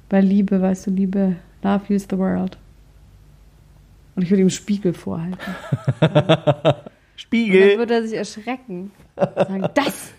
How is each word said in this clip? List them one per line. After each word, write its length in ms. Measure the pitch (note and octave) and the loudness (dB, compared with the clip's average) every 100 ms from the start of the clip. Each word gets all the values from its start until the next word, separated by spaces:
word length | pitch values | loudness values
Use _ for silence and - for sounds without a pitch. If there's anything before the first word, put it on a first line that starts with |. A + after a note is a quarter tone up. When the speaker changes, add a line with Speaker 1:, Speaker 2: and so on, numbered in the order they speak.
| - | -2
Speaker 1:
Weil 160 | G3 | 2
Liebe, 380 | G3 G3+ G3 F#3+ | 4 4 2 2
weißt 240 | F#3+ F#3 - | 0 -2 -2
du, 40 | |
Liebe, 460 | F#3+ F#3+ G3 F#3+ E3+ - - | -2 0 0 0 -2 -8 -6
love 200 | G3 G3+ G3+ | -2 -2 0
heals 200 | G3+ G3 | -4 -2
the 80 | F#3 | -2
world. 380 | F#3+ F#3 F#3 - - - _ - - - - - - _ - - - - _ - | -2 -2 -4 -8 -20 -20 _ -20 -20 -20 -20 -20 -20 _ -20 -20 -20 -20 _ -4
Und 60 | |
ich 80 | F3 | 2
würde 100 | G3 | 4
ihm 60 | F#3 | 4
einen 40 | |
Spiegel 440 | - - G3+ F#3+ | 2 -4 -2 -2
vorhalten. 440 | E3 G3 F3 E3+ F#3 - F3+ - - - - | -4 -6 -6 -6 -8 -10 -10 -6 -6 -2 0
Speaker 2:
<laughs> 760 | E3 G3+ F#3+ D#3+ - - D#3+ - - _ _ - | 2 2 2 0 0 0 2 0 -4 _ _ -20
Spiegel! 460 | - A#3 A3 F#3 | -4 -2 4 6
Speaker 1:
Und 60 | G3 | 6
dann 100 | G#3 | 4
würde 160 | A#3 | 2
er 80 | A#3 A3 | 0 -2
sich 100 | G#3+ | -6
erschrecken. 760 | G3+ A3 A#3 C4 - F3+ G3 - - - | -8 -10 -10 -10 -10 -12 -12 -16 -12 -4
Sagen, 520 | F#3+ - F#3+ G3 F3+ | -4 -2 -4 -4 -2
„Das 360 | - C#4 - - | -2 -2 -6 -16